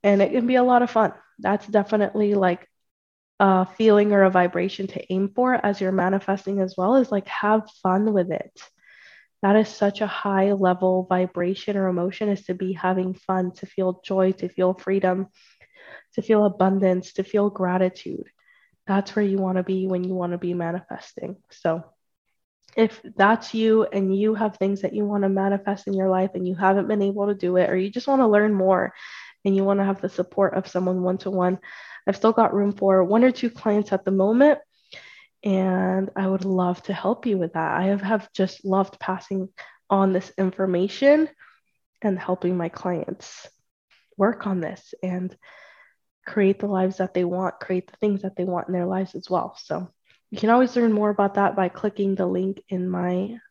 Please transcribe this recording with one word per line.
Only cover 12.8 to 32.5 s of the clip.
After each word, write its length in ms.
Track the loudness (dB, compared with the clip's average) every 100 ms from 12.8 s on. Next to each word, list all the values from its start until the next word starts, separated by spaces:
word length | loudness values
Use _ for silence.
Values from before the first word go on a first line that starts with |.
| 0 0 -2
fun, 360 | -6 -4 -2 -2
to 120 | -8
feel 340 | -10 -4 -4 -4
joy, 260 | -4 0 0
to 140 | 0 -8
feel 280 | -2 -2
freedom, 520 | -2 -2 0 0 -2 -6 _ _ _ _ _ -20 -20 _
to 80 | -10
feel 240 | 0 2
abundance, 680 | 4 4 2 4 2 0 -4
to 100 | -8
feel 260 | -2 0 0
gratitude. 800 | -2 -2 0 0 -2 -12 -12 -14 _ _ _ _ _
That's 300 | -2 -2 0
where 100 | -2
you 120 | 0 0
wanna 260 | -2 -2
be 240 | -2 -4 -2
when 160 | -4
you 100 | -4
wanna 240 | -4 -4 -6
be 160 | -6
manifesting. 840 | -4 -6 -6 -10 -16 -16 -14 -14 -14 _
So 340 | -6 -4 -4 -8 _ _ _ _ _ _ _ _
if 260 | 0 0 0 -14
that's 400 | 2 4 4 -2
you 300 | -2 2 2
and 300 | 2 -2 0
you 200 | 0 0
have 220 | 0 -4 -2
things 240 | -4 -2
that 120 | -4
you 120 | -4
wanna 240 | -2 0 0
manifest 580 | 0 0 -2 -4 -6 -4
in 60 |
your 160 | -2 0
life 220 | 0 0
and 120 | -4 -6
you 60 |
haven't 340 | 0 2 2 0
been 140 | 0
able 240 | 0 -2 -4
to 60 |
do 240 | -2 0 2
it, 140 | 2
or 40 |
you 140 | 0 -2
just 180 | -4 0
wanna 220 | 2 4
learn 240 | 4 4
more 400 | 2 2 2 0 -8 -20 -20 -20 _
and 100 | 0
you 80 | 2
wanna 220 | 2 2
have 160 | 0 -2
the 80 | -6
support 440 | -6 -6 0 0
of 140 | 0 -4
someone 340 | -4 -2 -2
one-to-one, 560 | -2 -4 -4 0 0 -2 -10 -20 -20 -6 -4
I've 80 |
still 180 | 2 2
got 220 | 4 2